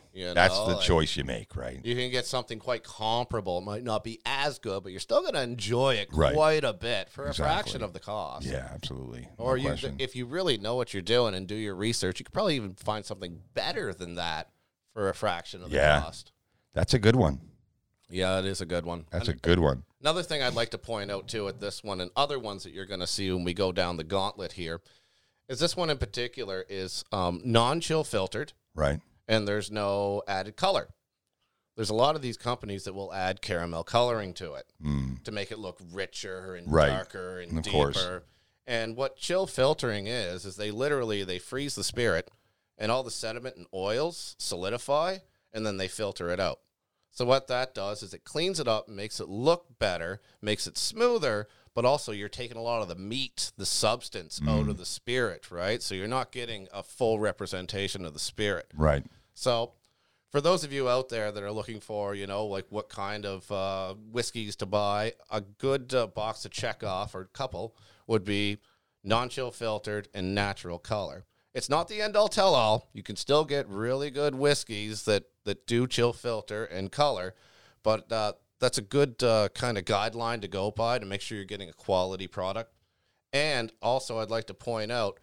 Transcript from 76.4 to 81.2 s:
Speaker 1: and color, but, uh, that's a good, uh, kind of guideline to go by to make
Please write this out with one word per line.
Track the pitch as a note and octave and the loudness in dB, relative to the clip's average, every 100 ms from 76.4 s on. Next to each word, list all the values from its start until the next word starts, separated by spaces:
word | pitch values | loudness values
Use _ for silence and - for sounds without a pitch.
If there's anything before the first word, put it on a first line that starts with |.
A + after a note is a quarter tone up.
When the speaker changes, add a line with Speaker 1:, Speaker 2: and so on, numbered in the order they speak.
| - G#2 A2 | -4 -8 -6
Speaker 1:
and | F2+ F#2+ | -6 -6
color, | - D3 G2+ F#2 - _ _ - _ | 2 2 2 -6 -10 _ _ -20 _
but, | G#2+ A2 - | 2 2 2
uh, | A2+ G#2 - _ - | 0 0 -2 _ 0
that's | B2 - | 0 0
a | |
good, | G2+ C#3+ C#3+ A#2 | 0 2 2 4
uh, | B2 A2 G2+ | 4 6 4
kind | - B2 G#2 | 0 -2 -2
of | F2+ | 2
guideline | G2+ G#2 A#2 A#2 A#2 | 2 2 -2 -4 -4
to | G2 | -4
go | G2 G#2 | -2 -2
by | G#2 A2+ B2 | 0 0 0
to | G2 | -2
make | G2+ | -6